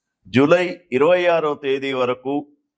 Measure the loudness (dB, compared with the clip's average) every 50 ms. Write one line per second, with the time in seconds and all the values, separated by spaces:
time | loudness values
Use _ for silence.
0 | _ _ _ _ _ -2 2 2 4 4 4 2 2 -2 -6 -12 _ -6 -2 0
1 | 2 2 2 2 2 0 0 0 0 -2 -6 -4 -4 -4 -4 -4 -4 -4 -4 -2
2 | -2 -2 -4 -6 -6 -6 -6 -6 -8 _ _ _ _ _ _